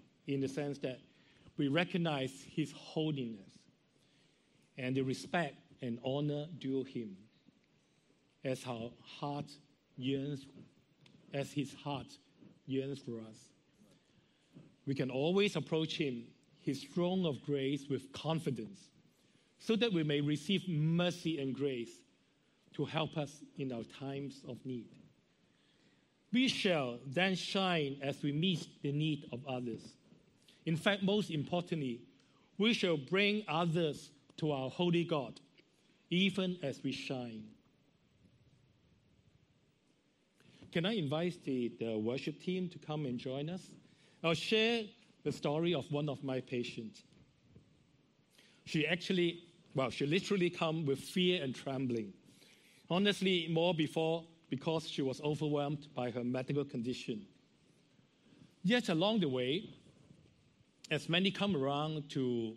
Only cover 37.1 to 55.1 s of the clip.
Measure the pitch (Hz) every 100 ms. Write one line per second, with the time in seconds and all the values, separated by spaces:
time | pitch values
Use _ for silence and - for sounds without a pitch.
37.1 | 131 120 110 110 - _ _ _ _ _
38.1 | _ - _ _ _ _ _ _ _ _
39.1 | _ _ _ _ _ _ _ _ _ _
40.1 | _ _ _ - - - 175 185 226 139
41.1 | 151 175 170 143 127 117 - 113 107 110
42.1 | 135 160 151 185 185 180 - - 151 139
43.1 | 123 131 135 151 185 - - - - -
44.1 | - 165 165 - 220 220 233 208 - -
45.1 | _ 151 - 151 156 170 156 - 147 151
46.1 | - 139 131 - 123 120 120 110 - -
47.1 | - - _ - - - _ _ _ _
48.1 | _ _ - - - - 160 147 175 -
49.1 | 185 170 170 - - - 135 127 - 143
50.1 | 190 196 202 175 175 165 160 143 135 -
51.1 | 190 180 180 135 113 139 135 127 113 101
52.1 | - - - - - - - - 175 202
53.1 | - 190 180 160 160 175 165 151 165 160
54.1 | 165 - - - 127 170 160 - - 131